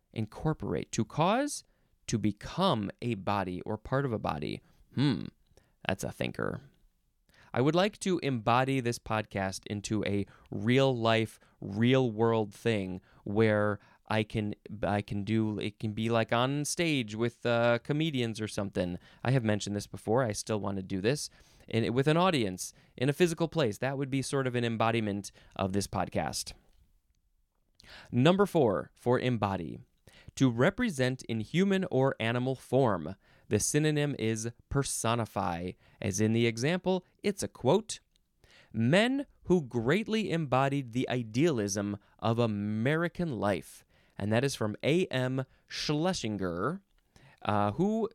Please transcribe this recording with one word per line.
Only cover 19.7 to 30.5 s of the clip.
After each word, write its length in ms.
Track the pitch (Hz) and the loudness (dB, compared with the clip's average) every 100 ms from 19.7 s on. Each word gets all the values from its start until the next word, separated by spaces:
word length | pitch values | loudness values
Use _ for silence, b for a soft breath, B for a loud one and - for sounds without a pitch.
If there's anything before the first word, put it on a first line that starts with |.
| 101 | -6
this 120 | - | -6
before. 360 | 104 - 113 | -8 0 0
I 80 | 123 | 0
still 280 | 104 - 107 | -2 -4 -4
want 180 | 101 98 | -2 -6
to 60 | |
do 180 | 95 95 | -4 -2
this 280 | 98 147 - b b b b | 0 0 -2 b b b b
in, 260 | 113 104 | -2 0
with 140 | 117 139 | 2 2
an 100 | 156 | 4
audience 560 | 185 160 104 92 - - b b | 2 2 0 -4 -10 -14 b b
in 120 | 135 | -2
a 40 | |
physical 340 | 143 180 160 165 | 2 2 2 -2
place. 300 | 160 - - | 0 0 0
That 200 | 127 139 | -4 -4
would 120 | 139 | -4
be 140 | 135 | -4
sort 240 | 127 139 131 | -2 -2 -2
of 80 | 123 | 0
an 80 | |
embodiment 680 | 117 113 113 117 107 101 98 - B B | -2 0 2 2 0 -2 -6 -14 B B
of 180 | 98 | -2
this 120 | 98 95 | -2 -2
podcast. 680 | 98 87 - 78 - - - _ _ _ _ _ _ _ _ _ _ _ _ B B B | -2 -4 -2 -4 -4 -8 -14 _ _ _ _ _ _ _ _ _ _ _ _ B B B
Number 360 | 120 139 190 196 | 4 6 6 4
four 420 | 170 127 87 65 _ | 4 4 2 -4 _
for 240 | - 123 | 0 0
embody. 600 | 127 120 101 95 80 57 - _ _ B B - | 2 0 0 -2 -6 -12 -16 _ _ B B 0
To 140 | |
represent 760 | 135 | 2